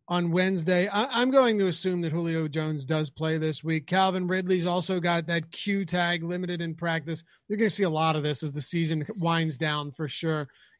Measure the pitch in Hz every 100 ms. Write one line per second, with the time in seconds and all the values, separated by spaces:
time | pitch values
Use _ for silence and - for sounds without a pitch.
0 | - 175 175 175 185 190 156 180 196 202
1 | 269 240 254 269 247 214 190 165 185 180
2 | 165 165 170 160 156 151 156 151 131 156
3 | 151 - 160 160 156 151 160 160 - 185
4 | 190 185 180 185 180 185 175 175 170 185
5 | 175 170 160 170 165 - 202 196 190 180
6 | 175 175 165 180 180 175 170 160 170 165
7 | 156 160 - _ - 208 220 - 185 156
8 | 160 156 147 143 151 143 - 170 160 156
9 | 151 220 165 165 160 123 156 147 147 -
10 | 151 - 165 156 139 _ _